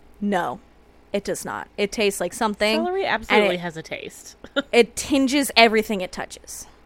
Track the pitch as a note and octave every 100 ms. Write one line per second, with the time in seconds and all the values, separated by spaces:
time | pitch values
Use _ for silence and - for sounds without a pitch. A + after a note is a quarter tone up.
0 | - - G3+ F#3+ E3 - - - - -
1 | - G#3 G3+ E3+ - G#2 - - G3+ -
2 | G#3 - F3+ - A3 G#3 G#3 A3 F4 F#4
3 | F#4+ G#3 A3+ G#3+ G3+ F3+ F3 D#3+ D#3 -
4 | - - - - - - C#4 A#3+ A#3 -
5 | - C#4 C4+ C#4+ C4 - A#3 G#3+ G#3+ G#3
6 | F3+ - - - - - - -